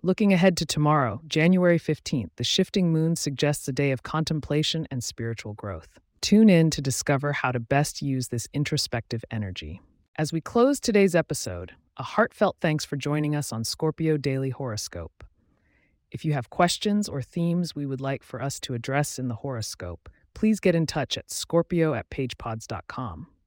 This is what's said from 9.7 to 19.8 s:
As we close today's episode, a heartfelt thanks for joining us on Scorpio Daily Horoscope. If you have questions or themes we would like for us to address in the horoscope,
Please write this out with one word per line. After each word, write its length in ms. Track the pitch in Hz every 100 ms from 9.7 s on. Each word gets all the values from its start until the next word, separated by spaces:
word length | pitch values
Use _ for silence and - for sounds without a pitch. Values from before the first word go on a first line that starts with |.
| 82 _ _ _ -
As 160 | 156
we 100 | 165
close 380 | - 240 254 285
today's 360 | - 208 196 165
episode, 560 | 160 147 - 87 90 - _ -
a 60 |
heartfelt 540 | 131 - 226 - 196 -
thanks 240 | 170 151 -
for 100 | 143
joining 400 | 147 147 151 147
us 160 | 143
on 120 | 113
Scorpio 540 | 113 - 160 - 160 151
Daily 320 | 139 131 135
Horoscope. 760 | 127 131 110 - - 82 _ - _ _ _ _ _ _ _ _
If 120 | -
you 100 | 160
have 160 | 147 113
questions 600 | - 175 - 208 208 208
or 120 | 143
themes 540 | 123 - 170 170 170 -
we 100 | 143
would 160 | 131
like 220 | 135 139
for 180 | _ 123
us 180 | 131 -
to 120 | -
address 460 | 120 117 135 147 -
in 80 | 127
the 80 | 110
horoscope, 720 | 143 123 107 -